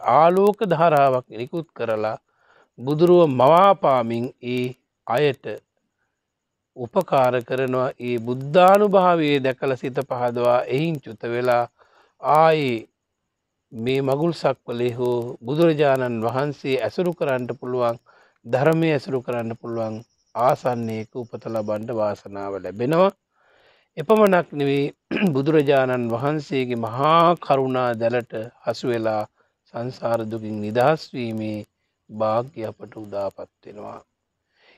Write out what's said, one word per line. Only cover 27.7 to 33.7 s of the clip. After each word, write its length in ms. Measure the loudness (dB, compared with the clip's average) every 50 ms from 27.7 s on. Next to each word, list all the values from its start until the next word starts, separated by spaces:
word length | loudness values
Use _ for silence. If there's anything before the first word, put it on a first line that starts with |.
| -2 -2 -2 -2 -2
දැලට 420 | -2 -2 -2 -2 -2 -4 -6 -8 -10 -10 -12 -14 _
හසු 280 | -8 -8 -8 -4 -4
වෙලා 360 | -4 -2 -2 -2 -2 -2 -4 -6 -8 _ _ _ _ _ _ _ _ -12
සංසාර 460 | -10 -10 -10 -10 -8 -4 -4 -4 -4 -4
දුකින් 360 | -6 -8 -10 -8 -8 -8 -8
නිදහස් 480 | -8 -4 -2 0 2 2 0 -2 -4 -10
වීමේ 500 | -12 -10 -8 -8 -6 -6 -6 -8 -8 -10 -12 -14 _ _ _ _ _ _ _ -16
වාග්ය 500 | -8 -4 -4 -2 -2 -2 -4 -6 -8 -10 -10
අපට 280 | -10 -10 -12 -18 -20 -16
උදාපත් 540 | -16 -14 -10 -8 -8 -8 -8 -8 -12 -16 -18 _ _
වෙනවා. 420 | -20 -20